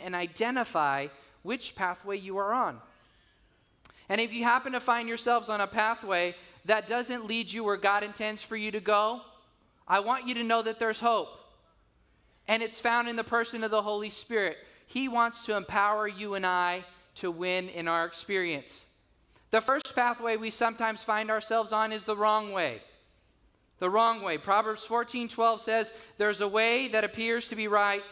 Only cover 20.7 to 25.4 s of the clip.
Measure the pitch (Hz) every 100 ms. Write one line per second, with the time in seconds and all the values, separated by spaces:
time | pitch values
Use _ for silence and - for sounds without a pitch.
20.7 | 226 226 214 - 214 214 220 220 226 214
21.7 | 214 220 214 208 208 214 214 208 196 156
22.7 | 110 - - _ _ _ _ _ _ _
23.7 | - 180 208 226 226 196 156 165 202 220
24.7 | 214 - 233 233 254 233 -